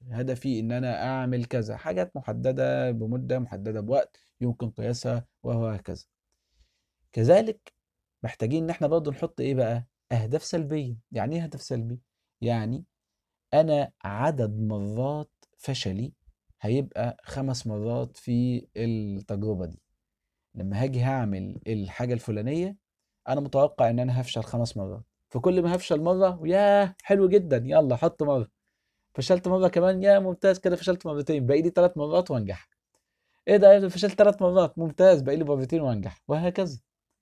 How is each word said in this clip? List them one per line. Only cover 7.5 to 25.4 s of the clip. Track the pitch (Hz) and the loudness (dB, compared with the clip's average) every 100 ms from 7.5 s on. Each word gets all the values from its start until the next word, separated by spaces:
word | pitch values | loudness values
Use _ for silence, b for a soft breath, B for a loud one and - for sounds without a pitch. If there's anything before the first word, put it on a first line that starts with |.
| - - _ _ _ _ _ | -6 -12 _ _ _ _ _
محتاجين | 113 - 110 156 | -10 -6 -2 -2
إن | 165 | -2
إحنا | 165 190 | -2 0
برضه | 165 147 | 0 -2
نحط | 135 170 - | -6 -8 -4
إيه | 127 131 | -2 0
بقى؟ | 113 117 120 _ - | 0 -2 -8 _ -4
أهداف | 120 110 151 | -4 -2 -4
سلبية. | - 170 143 151 127 117 - | -4 -4 -4 -4 -6 -10 -10
يعني | 113 113 165 | -6 -4 -4
إيه | |
هدف | 165 139 | -6 -10
سلبي؟ | - 120 117 123 _ _ _ - | -8 -6 -6 -10 _ _ _ -6
يعني | 117 117 107 139 - _ _ _ _ _ - | -4 -2 -4 -6 -10 _ _ _ _ _ -2
أنا | 151 160 147 135 _ | 2 2 0 -2 _
عدد | 98 104 147 139 110 107 | -8 -4 -2 -2 -4 -2
مرات | 107 107 101 110 131 151 147 _ _ _ | -4 -4 -6 -4 -4 -6 -10 _ _ _
فشلي | - 131 101 95 131 - _ _ _ _ | -8 -6 -6 -6 -8 -12 _ _ _ _
هيبقى | 107 131 135 - 120 - | -2 -2 -4 -6 -6 -8
خمس | - 135 135 123 113 | -12 -6 -6 -6 -6
مرات | 104 110 123 127 - | -6 -4 -4 -6 -10
في | - 120 123 120 - - | -2 0 0 -2 -8 -6
التجربة | 117 113 104 98 - 101 107 95 87 | -4 -4 -6 -8 -8 -6 -4 -4 -6
دي. | - _ _ _ _ _ _ _ - | -12 _ _ _ _ _ _ _ -10
لما | 95 98 | -6 -4
هاجي | 135 127 | -2 -2
هعمل | 127 135 110 95 95 - - | -2 -2 -4 -4 -8 -10 -8
الحاجة | 110 92 - 123 | -6 -6 -6 -4
الفلانية، | 117 - 104 117 160 185 202 _ _ _ _ - | -4 -4 -6 -4 -4 -4 -8 _ _ _ _ -6
أنا | 143 | -4
متوقع | 139 139 147 - 117 | -2 2 2 2 2
إن | 120 | 2
أنا | 127 123 | 0 -2
هفشل | 123 117 | -4 -8
خمس | - 120 117 104 | -6 -4 -4 -6
مرات، | 95 101 - _ _ | -8 -10 -16 _ _
فكل | 123 | -2